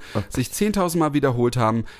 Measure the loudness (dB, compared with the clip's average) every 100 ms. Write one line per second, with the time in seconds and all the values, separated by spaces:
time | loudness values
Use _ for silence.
0 | -4 -6 -4 -4 -4 -2 0 2 0 2
1 | 0 2 2 2 2 2 2 0 -4 -10